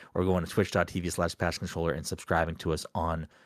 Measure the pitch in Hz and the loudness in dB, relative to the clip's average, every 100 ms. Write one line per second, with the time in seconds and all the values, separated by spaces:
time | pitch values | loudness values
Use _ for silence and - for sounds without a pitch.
0 | - - 92 90 82 - 98 95 87 95 | -6 0 2 2 2 0 2 2 2 0
1 | 87 - 85 - 87 - 90 - 82 73 | -4 0 -2 0 -2 -2 -4 -2 -2 -2
2 | - 80 - 85 82 82 82 78 - - | -4 -8 0 2 2 -2 -2 -2 -2 -2
3 | 82 82 80 - | -2 -2 -6 -14